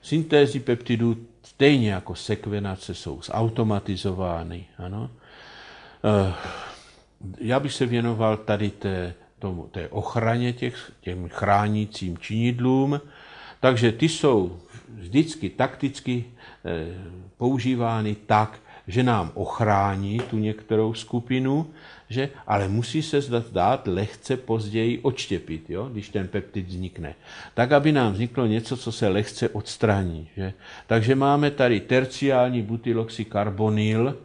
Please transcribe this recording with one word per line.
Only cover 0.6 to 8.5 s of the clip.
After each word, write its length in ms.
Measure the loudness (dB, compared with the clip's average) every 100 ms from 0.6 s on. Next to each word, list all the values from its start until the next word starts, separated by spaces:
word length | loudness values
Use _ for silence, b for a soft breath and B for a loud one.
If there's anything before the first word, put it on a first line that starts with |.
peptidů 560 | 0 0 2 2 2 0 -4 _
stejně 500 | -20 _ 6 6 4
jako 220 | 0 -4
sekvenace 800 | -12 -4 -4 -2 -4 -4 -6 -8
jsou 260 | -10 -10 -10
zautomatizovány, 1400 | -6 -2 0 0 0 0 -2 -4 -4 -4 -4 -4 -6 -12 -14 _
ano. 320 | -10 -8 -10 -14 B B B B B B B B
Eh, 280 | 2 4 4 -2 B B B B B B B _ -16 -8
já 200 | 0 0
bych 120 | 0
se 140 | -2 0
věnoval 500 | 0 0 2 2 0
tady 340 | 0